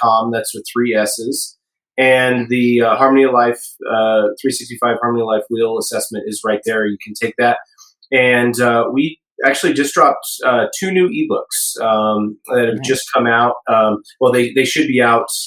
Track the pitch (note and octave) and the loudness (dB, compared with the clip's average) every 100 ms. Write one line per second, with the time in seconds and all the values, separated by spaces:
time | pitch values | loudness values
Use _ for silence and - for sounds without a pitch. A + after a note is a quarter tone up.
0 | A#2 A2+ A#2 A2+ G#2+ G#2+ - A#2+ A#2+ G#2+ | 0 2 0 -4 -6 -10 -8 -2 0 0
1 | G#2+ - A#2 C#3 - - _ _ _ - | -2 -4 -6 -6 -8 -14 _ _ _ 0
2 | C3 B2+ B2+ B2 A#2 B2 A#2+ A#2+ A2+ A2 | 4 4 2 0 0 0 2 4 2 2
3 | C3+ C3+ C3+ B2 A#2+ A#2+ - - - A2+ | 4 4 4 4 2 -2 -8 -12 -4 0
4 | A2 A2 G#2 - C3+ C3 A#2 A#2 A#2+ A#2 | 2 2 0 -2 -4 -4 -8 -4 -2 -2
5 | A#2+ A#2 A2 A2 - A2+ A2+ A2+ - A2+ | -2 -2 0 -2 -2 -2 0 -2 -4 -6
6 | - G#2+ G#2 G#2 G#2+ G#2 A2+ A2 G#2 G2+ | -6 -8 -8 -6 -4 -2 -2 -2 -2 -4
7 | G#2+ G#2 A#2 - A#2+ A#2+ - _ _ _ | -10 -8 -6 0 0 0 -6 _ _ _
8 | - C3 B2+ A#2+ A#2+ A#2+ A#2+ A#2 A#2 C3 | -2 2 4 2 2 2 2 2 0 0
9 | D#3+ - _ - C3+ C#3 F3 C#3+ C#3 F3 | -2 -4 _ -4 -2 0 0 0 0 2
10 | D3 - - - B2+ A#2+ - - F#3+ F#3 | 2 2 -6 -4 0 0 0 -4 -2 2
11 | F3+ D3+ D#3 G2 - - - - A2+ A2 | 0 0 -2 -4 -4 -6 -6 -2 0 2
12 | G#2+ G#2+ G#2+ - - B2+ A#2 G#2+ C3 C3 | 2 0 -2 -6 -2 0 0 0 -2 -2
13 | - B2+ A#2 A#2 A#2+ - - A2 G#2+ G#2 | -2 0 2 2 2 0 0 2 2 0
14 | - - B2 B2 A#2+ C3 B2+ D#3 C3+ B2 | -6 0 2 2 2 0 0 0 0 2
15 | A#2+ A#2 - - | 4 2 0 -8